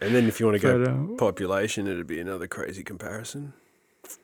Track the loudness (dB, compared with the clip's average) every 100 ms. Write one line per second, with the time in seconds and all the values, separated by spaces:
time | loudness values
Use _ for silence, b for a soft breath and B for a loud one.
0 | 2 4 4 4 4 4 4 4 4 0
1 | -2 0 0 0 0 0 0 -2 -4 -4
2 | -6 -6 -6 -6 -8 -8 -8 -8 -12 -10
3 | -10 -10 -10 -12 -12 -16 B B B B
4 | B B